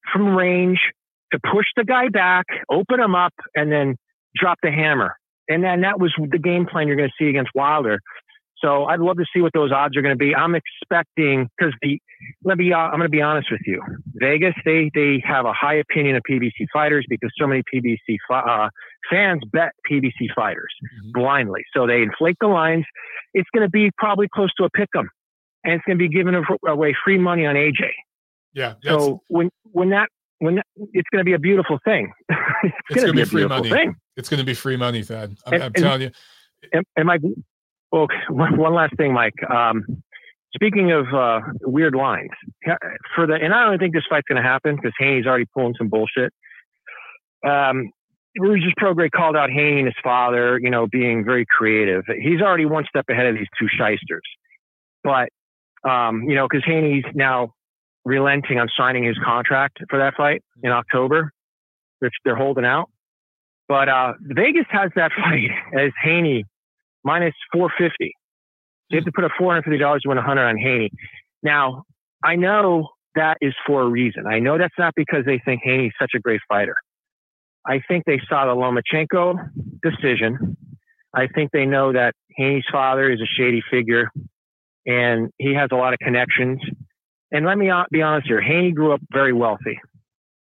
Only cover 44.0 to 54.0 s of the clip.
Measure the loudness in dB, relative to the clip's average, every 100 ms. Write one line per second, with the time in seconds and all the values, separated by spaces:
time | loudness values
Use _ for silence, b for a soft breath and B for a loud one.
44 | 0 -2 0 0 0 0 0 -2 -4 -2
45 | 0 2 2 0 0 -2 -2 -2 -2 0
46 | 0 -2 -4 -4 B B _ _ B B
47 | B B _ _ -2 2 2 0 -4 -12
48 | _ _ _ -2 2 2 0 0 0 2
49 | 2 2 2 2 0 2 2 2 0 -2
50 | 0 2 2 2 2 0 0 0 0 0
51 | 0 0 0 0 2 2 4 2 2 0
52 | -2 -2 0 2 2 2 2 0 -2 -4
53 | -2 0 0 0 -6 -4 -2 0 0 -2